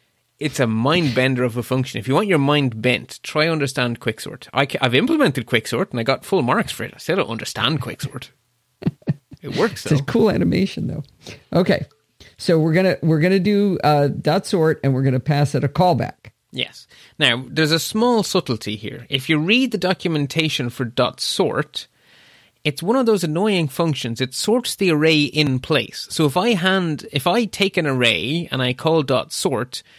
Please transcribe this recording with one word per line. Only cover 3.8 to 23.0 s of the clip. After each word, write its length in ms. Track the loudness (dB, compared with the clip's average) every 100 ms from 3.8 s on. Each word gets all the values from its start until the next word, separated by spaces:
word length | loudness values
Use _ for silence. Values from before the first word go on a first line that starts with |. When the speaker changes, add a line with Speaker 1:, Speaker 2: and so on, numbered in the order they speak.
| -4 -2
Speaker 1:
Quicksort. 480 | -6 -6 -10 -14 -6
I 140 | -2 0
ca-, 120 | 0
I've 120 | 2
implemented 520 | 2 2 2 2 0 -2
Quicksort 440 | -2 0 -4 -2
and 80 | -2
I 20 |
got 220 | -2 -2
full 180 | 0 0
marks 300 | 2 0 -2
for 100 | -6
it. 100 | -12
I 40 | -10
still 180 | -4 -2
don't 120 | -2
understand 500 | -4 -8 -4 -2 -2
Quicksort. 500 | -6 -8 -10 -10 -16 _ _ _ _ -6
<laughs> 60 | -6 -4 -6 -6 _ -16
It 140 | -8 -2
works, 280 | -2 -2 0
Speaker 2:
It's 60 |
a 40 | 0
Speaker 1:
though. 80 |
Speaker 2:
cool 260 | 2 2 2
animation, 560 | 2 0 0 0 -2 -6
though. 160 | -8 -12 _ -20 -20 -4
Okay, 320 | 0 2 0 -4 _ _ _ -20 -8
so 220 | 0 2
we're 140 | 4
gonna, 220 | 4 2 2
we're 160 | 2 2
gonna 220 | 4 2
do, 360 | 2 2 2 2
uh, 240 | 2 4 2
dot 400 | 0 0 0 0
sort, 320 | 2 2 2
and 100 | 0
we're 80 | 2
gonna 160 | 2 0
pass 360 | 0 2 2 0
it 80 |
a 40 | -2
callback. 600 | 2 2 2 -2 -8 -20 _ _
Speaker 1:
Yes. 340 | -8 -8 -10 -20 -20 -14 0
Now, 260 | 0 0 -2
there's 240 | 0 2
a 80 | 2
small 420 | -2 0 2 2
subtlety 540 | 2 -2 0 -4 -4 -8
here. 280 | -8 -12 -6
If 180 | -6 0
you 100 | 0
read 340 | 2 2 2
the 60 | -2
documentation 920 | -2 -2 -2 -2 -2 0 -2 -2 -4
for 140 | -4
dot 340 | -4 0 -2 -2
sort, 680 | -6 0 0 0 -4 -8 -14 _ _ _ -20 _ _ _
it's 220 | -4 -2
one 100 | 0
of 120 | 2